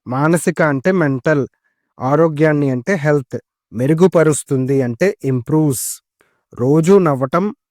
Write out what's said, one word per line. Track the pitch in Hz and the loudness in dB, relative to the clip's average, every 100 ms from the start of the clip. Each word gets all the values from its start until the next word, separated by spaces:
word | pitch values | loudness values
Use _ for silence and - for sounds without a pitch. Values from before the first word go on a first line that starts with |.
| - | -8
మానసిక | 127 156 170 - 170 | -2 0 0 -2 0
అంటే | 156 139 185 | 0 0 0
మెంటల్, | 185 147 135 160 147 127 _ _ _ _ - | 0 0 -2 -2 -2 -2 _ _ _ _ -8
ఆరోగ్యాన్ని | 127 147 165 147 156 147 143 | -2 0 0 2 0 2 0
అంటే | 127 147 196 | -2 -4 -2
హెల్త్, | 147 147 - - - _ _ | 0 -2 -2 -12 -14 _ _
మెరుగుపరుస్తుంది | 110 135 160 185 170 156 147 - 135 131 139 | -4 -2 2 2 4 2 0 -2 -2 0 0
అంటే | 123 117 185 - | -2 -2 -2 -2
ఇంప్రూవ్స్. | 139 127 117 156 156 123 - - _ _ _ _ _ | -4 -4 -2 0 0 -2 -6 -12 _ _ _ _ _
రోజూ | - 123 156 160 202 | -4 0 2 4 4
నవ్వటం | 170 135 131 170 202 - _ | 4 0 -2 -2 -2 -6 _